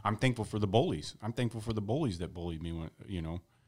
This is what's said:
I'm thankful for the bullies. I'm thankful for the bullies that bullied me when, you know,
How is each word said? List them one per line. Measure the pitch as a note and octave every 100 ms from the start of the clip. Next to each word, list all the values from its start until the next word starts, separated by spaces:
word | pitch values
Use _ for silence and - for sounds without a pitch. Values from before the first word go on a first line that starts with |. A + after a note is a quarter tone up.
I'm | G#2 G#2+
thankful | C3 A2+ G2+
for | G#2+
the | G2+
bullies. | A2 F3 D#2+ - -
I'm | G#2+
thankful | C3 A#2+ A2+
for | A2+
the | A2
bullies | G2+ C3+ C3+ E2+
that | E2
bullied | F2 E2+ E2
me | E2
when, | E2 D#2+ - -
you | F#2
know, | D#2+ F2 - _